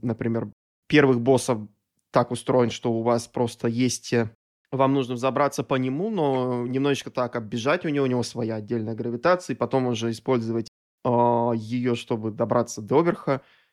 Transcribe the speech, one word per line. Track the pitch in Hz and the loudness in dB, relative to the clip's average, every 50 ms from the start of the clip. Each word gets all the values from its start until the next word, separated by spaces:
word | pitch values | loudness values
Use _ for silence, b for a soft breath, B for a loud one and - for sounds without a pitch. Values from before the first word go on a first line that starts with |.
| 117 | -4
например, | 123 110 - 117 117 117 113 107 104 - _ _ _ _ _ _ | -4 -4 -2 -2 -2 -2 -2 -4 -6 -10 _ _ _ _ _ _
первых | - 147 147 139 135 131 120 | 2 4 6 6 6 4 4
боссов | 117 131 135 120 - - 123 107 107 - _ _ _ _ _ _ _ _ | 4 4 4 4 4 0 -2 -2 -4 -12 _ _ _ _ _ _ _ _
так | - 127 120 - | 2 2 2 0
устроен, | 123 117 - - 127 127 120 113 | -2 -6 -2 2 2 4 4 2
что | - - - 123 113 | 0 -4 -2 -2 -2
у | 113 113 | 0 2
вас | 120 117 117 117 | 2 0 0 -2
просто | - - 123 123 117 - - - | -4 -4 -2 -2 -2 -4 -4 -2
есть, | 117 113 120 127 123 - - - - 123 | -2 0 0 0 0 -2 -4 -6 -2 0
э, | 120 117 110 - _ _ _ _ _ _ - | 0 0 -2 -6 _ _ _ _ _ _ -6
вам | - 127 135 135 139 | -2 0 2 2 2
нужно | 139 127 117 127 | 2 0 -2 -4
взобраться | 117 123 131 117 139 143 139 - - 131 | -2 -2 0 2 2 0 0 0 -2 -4
по | - 139 | -2 0
нему, | 131 127 131 131 147 190 226 | 0 0 -2 -2 -4 -4 -4
но | 220 185 151 139 131 131 127 127 123 123 123 | -2 0 0 0 0 0 0 -2 -2 -2 -4
немножечко | 123 127 135 139 143 139 131 - - | -2 -2 0 0 0 0 -2 -4 -6
так | - 135 123 120 - | -4 -4 -4 -2 -4
оббежать | 120 110 101 110 120 113 143 160 175 180 | -6 -6 -6 -6 -2 0 0 0 0 0
у | 165 | -2
него, | 143 143 139 | 0 0 0
у | 131 | 0
него | 127 123 113 | 0 0 -2
своя | - - 117 120 110 113 | -4 -6 -6 -6 -4 -6
отдельная | 110 104 104 120 117 110 117 113 | -6 -6 -4 -4 -4 -4 -4 -6
гравитация, | 107 120 120 117 117 120 170 180 175 - - 127 | -6 -4 -4 -4 0 2 2 2 2 0 -4 -4
и | |
потом | - 123 120 - 135 127 | -4 -2 0 0 0 0
уже | 123 120 110 117 117 | 0 -2 -2 -2 -2
использовать, | 113 113 - - 131 120 113 113 113 113 104 - _ _ _ _ _ _ - | -4 -2 0 0 0 0 0 0 -2 -4 -4 -6 _ _ _ _ _ _ -2
а, | 127 120 120 120 120 120 117 117 120 117 | 2 4 4 4 4 4 2 2 0 0
ее, | 113 107 110 123 123 123 127 120 | -2 -4 -4 -4 -2 0 0 -2
чтобы | 117 - - 120 110 107 110 | -2 -2 -4 -4 -4 -4 -4
добраться | 104 113 117 107 117 120 117 - - - | -2 -2 0 2 2 2 0 0 -4 -10
до | 110 101 127 151 | -2 2 2 2
верха | 170 175 - - - 151 139 131 b b b b b b | 4 2 0 -2 -2 -4 -4 -4 b b b b b b